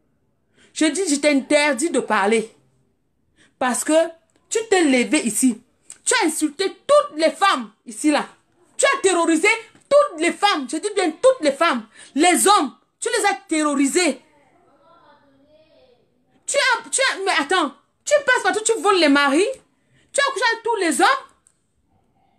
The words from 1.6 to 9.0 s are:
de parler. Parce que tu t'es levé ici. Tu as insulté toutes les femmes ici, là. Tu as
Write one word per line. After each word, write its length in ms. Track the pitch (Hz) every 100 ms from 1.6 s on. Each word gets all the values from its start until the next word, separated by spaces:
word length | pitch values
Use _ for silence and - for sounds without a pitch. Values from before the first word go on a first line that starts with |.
| 294 247 330
de 120 | 262
parler. 540 | 220 214 202 226 220 _ _ _ _ _ _ _ _ _ _ _
Parce 260 | 254 233
que 100 | - 320 330 - _ _ _
tu 80 | 440 440
t'es 160 | 370
levé 360 | 302 254 202 294
ici. 420 | 233 - 262 220 _ _ _ -
Tu 80 | - 480
as 60 | 339
insulté 400 | - 302 - 381
toutes 520 | - - 587 554 311
les 120 | 320
femmes 400 | 302 392 294 208 _ -
ici, 240 | - 302
là. 160 | 277 - - _ _ _ -
Tu 100 | 539
as 140 | 554